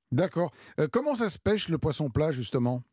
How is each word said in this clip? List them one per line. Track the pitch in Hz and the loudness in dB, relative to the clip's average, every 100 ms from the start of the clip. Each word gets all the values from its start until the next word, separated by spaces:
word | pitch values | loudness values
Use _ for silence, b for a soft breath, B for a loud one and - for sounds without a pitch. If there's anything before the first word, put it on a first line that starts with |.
| - | -4
D'accord. | 127 180 - 170 B B B | -2 0 0 -4 B B B
Euh, | 151 | 0
comment | 240 294 | 0 0
ça | 254 226 | 0 -2
se | - | -2
pêche, | - 208 - | 0 0 0
le | 160 | 0
poisson | 156 143 151 | 0 -2 -2
plat, | 127 156 | 0 0
justement ? | 131 117 135 123 123 - | 0 -2 0 0 -2 -8